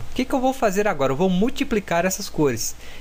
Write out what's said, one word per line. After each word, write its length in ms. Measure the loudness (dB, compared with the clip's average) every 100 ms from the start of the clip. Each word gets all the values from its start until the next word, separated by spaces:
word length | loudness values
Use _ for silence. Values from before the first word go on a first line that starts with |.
| -2
O 60 | -2
que 80 |
que 100 | 0
eu 60 | 0
vou 140 | 0
fazer 340 | 2 0 2 0
agora? 240 | 2 0
Eu 60 | 2
vou 120 | 2
multiplicar 760 | 4 2 0 0 -2 0 0 0
essas 240 | -2 -4
cores. 480 | 0 2 0 -4 -8 -10 -12